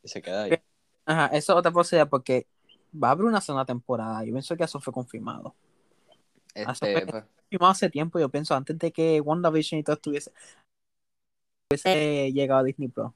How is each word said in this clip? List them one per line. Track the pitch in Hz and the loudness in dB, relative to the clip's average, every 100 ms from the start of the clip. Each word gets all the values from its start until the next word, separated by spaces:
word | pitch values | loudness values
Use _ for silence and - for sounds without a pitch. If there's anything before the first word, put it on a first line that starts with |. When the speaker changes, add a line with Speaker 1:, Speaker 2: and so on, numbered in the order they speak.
Speaker 1:
Y | - | -14
se | 101 | -14
queda | 90 98 | -8 -6
ahí. | 104 165 _ _ _ _ | -2 -2 _ _ _ _
Speaker 2:
Ajá, | - 160 143 | -2 0 2
eso | 147 147 | 0 2
es | 180 | 2
otra | 175 | 4
posibilidad, | 175 170 175 143 | 2 4 4 4
porque | 135 - 127 - _ _ _ _ | 2 0 -2 -2 _ _ _ _
va | 156 123 | -2 2
a | |
haber | 151 | 4
una | 226 214 | 2 0
segunda | - 139 | 0 -4
temporada. | 131 123 - 120 113 110 | -2 -6 -4 -4 -2 -6
Yo | 113 | -6
pienso | 127 131 170 | -6 -6 -4
que | |
eso | - 143 | -4 -4
fue | 135 | -8
confirmado. | 127 123 123 113 - - _ _ _ _ _ _ _ _ _ _ | -8 -10 -12 -12 -12 -16 _ _ _ _ _ _ _ _ _ _
Eso | - 107 | -10 -8
Speaker 1:
Este, | 127 107 | -4 0
Speaker 2:
fue | 101 - | 0 -2
Speaker 1:
pues | 110 - _ | -10 -12 _
Speaker 2:
confirmado | _ 185 175 | _ 4 4
hace | 190 185 | 4 0
tiempo, | 143 165 175 | 0 -2 0
yo | 143 | 0
pienso, | 143 156 | 0 -2
antes | 135 139 160 | -2 -2 -4
de | 165 | -4
que | 160 160 156 | 0 2 2
WandaVision | 147 160 175 156 151 160 | 2 2 2 2 0 -4
y | |
todo | 147 147 | -2 -2
estuviese, | 151 143 - _ - _ _ _ _ _ _ _ _ _ _ _ _ | -2 -6 -8 _ -20 _ _ _ _ _ _ _ _ _ _ _ _
hubiese | 143 185 180 151 147 135 | -2 2 2 2 0 0
llegado | 139 135 135 | 0 2 4
a | |
Disney | 131 131 131 | 2 -2 -8
Plus. | 120 113 | -6 -10